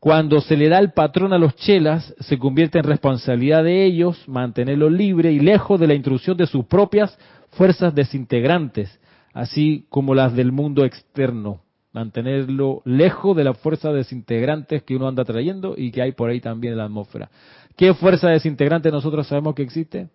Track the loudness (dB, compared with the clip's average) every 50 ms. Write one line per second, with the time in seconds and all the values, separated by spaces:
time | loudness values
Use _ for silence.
0 | 4 4 4 4 4 2 2 2 2 2 2 2 4 4 4 4 2 2 2 0
1 | 0 0 0 -2 -2 0 2 2 2 2 0 _ 0 2 2 4 4 2 0 -2
2 | -4 -8 -16 _ -6 -4 -4 -2 -2 -2 2 2 0 2 2 0 0 0 -2 0
3 | 0 0 0 0 -2 -2 -2 0 2 2 2 2 2 2 2 2 2 2 2 2
4 | 0 0 -2 -4 -10 -10 -6 -6 -6 -4 -4 -4 -4 -2 0 2 2 2 2 2
5 | 2 0 2 2 2 2 2 2 4 4 4 2 2 2 0 2 4 2 2 2
6 | 0 -2 -4 -2 -2 -4 -2 0 -2 -2 0 -4 -4 0 2 2 2 2 2 0
7 | 0 0 -4 _ _ _ _ _ _ _ _ 2 4 4 4 2 0 0 0 0
8 | -2 -2 -2 -8 -6 -2 -2 0 2 2 0 0 -2 -4 -6 -8 -8 -8 _ _
9 | _ _ _ _ _ _ _ -10 -10 -6 -2 0 0 0 0 -2 -6 _ -4 -4
10 | -2 0 2 2 2 2 2 0 0 0 0 -2 -4 -2 0 0 0 0 0 -6
11 | _ _ _ -4 -4 -4 -4 -6 -8 -10 -10 -12 _ _ _ _ _ _ _ -12
12 | -12 -10 -8 -8 -6 -4 -4 -4 -4 -4 -4 -4 -2 -4 -4 -6 _ -2 2 4
13 | 4 2 2 0 -2 0 0 2 0 0 -2 -2 _ -4 -4 -4 -4 -4 -2 -2
14 | -4 -6 -8 -14 -8 -6 -4 -4 -2 -2 -4 -6 -6 _ -8 -8 -6 _ -6 -4
15 | -4 -4 -4 -4 -4 -4 -4 -4 -4 -6 -6 -6 -10 -10 -8 -8 -8 -8 -4 -4
16 | -4 -4 -4 -4 -4 -4 -4 -6 -6 -8 -10 -8 -8 -8 -6 -6 -8 -8 -8 -12
17 | -12 _ _ -18 -18 -18 _ _ _ _ -20 -20 _ _ _ 2 4 4 4 4
18 | 4 2 2 4 4 2 2 2 0 -2 -2 0 0 0 0 0 0 0 -2 0
19 | -4 -4 -4 -4 -4 -4 -4 -4 -4 -4 -6 -6 -8 -8 -6 -8 -10 -8 -10 -14
20 | -14 -14 _